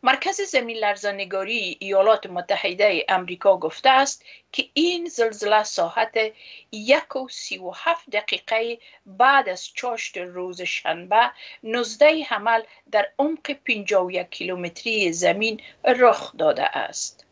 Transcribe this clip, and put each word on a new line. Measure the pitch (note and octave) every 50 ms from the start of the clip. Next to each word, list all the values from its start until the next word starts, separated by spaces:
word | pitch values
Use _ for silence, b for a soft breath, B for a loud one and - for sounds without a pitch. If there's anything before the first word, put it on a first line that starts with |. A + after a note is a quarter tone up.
| -
مرکز | B3 C4 C4+ - F#4 F#4+ -
زمین | G4+ F#4+ - C#4 A#3 A#3 A#3
لرزه‌نگاری | A3+ G#3+ G#3 G3+ G3 - G#3 G3+ G3 G3 F#3 F#3+ F#3+ F#3+ G3 A#3 A#3+ G3+ F3+ E3 _
ایالات | - G3 G3 F#3+ F#3+ G#3+ A3 G3+ -
متحدهٔ | F#3+ F3+ F3 F3 - G3+ G3 - - F3+ F3+ G#3 G#3+ F#3+ E3 - -
امریکا | F#3+ F#3 F#3 F3+ F3+ F3 - G3 F#3+
گفته | F3+ - D#3+ - - - C4+
است | C4 C4 C#4 C#4 - - B B B B B B -
که | - - - _
این | C#4+ D#4+ F4 F4+ F4 E4+
زلزله | F4 - - A#3 A3+ G#3+ G#3 G#3+ G#3 G#3+ G#3+ G#3+
ساعت | G#3 - - E3+ E3+ - - A3 A3 - A3+ A3 A3 G#3+ B B B B B B B -
یک | G#3+ G#3+ A3+ C4+ D#4 - _ -
و | C4+ C4 B3
سی | - - - - G3 F#3
و | F#3 F3
هفت | - - - E4 E4+ E4+ - -
دقیقه | G#3+ G#3 - - - F3+ _ - A3+ A3+ A3+ A#3 A#3 A3+ b b b b b
بعد | - F#3+ F#3+ B3 C4 C#4 C#4 C4 G3
از | F#3 F3+ - - _
چاشت | - - B3 A#3+ A3+ - - - F3+
روز | F3 F3+ F3 F3+ F3+ F#3 F3+ F3 F3+
شنبه، | E3+ - - - - D#3+ E3+ F3 F#3 G3+ A3 A#3+ B3 B B B B B B B
نوزده | A3 A3 B3 A#3+ A3+ A3 - D4 D4+ D#4+ D#4+ D4
حمل، | - A#3+ G#3 G3+ A3+ A3+ A3+ A3 b b b b _ -
در | G#3+ G3+ - _ -
عمق | C#4 D4+ E4 D#4 _ - C#4+
پنجاه | C#4 _ - A#3+ G#3+ G3+ F#3 G#3+ F#3+ F3+
و | F3+
یک | F#3 F3+ F3+ -
کیلومتری | - - - F3 F#3 F3+ F3 E3+ E3+ - - A#3 A3+ G#3+ G3+ F3 E3
زمین | E3+ F3+ E3+ E3+ G3 G#3+ A3+ A3 A3 B B B B _
رخ | - B3 B3 B3+ A#3+ G3+ - - - -
داده | - D#3+ D#3 C#3 - C#3 - -
است. | C#3 A2 - - - - - - _ - _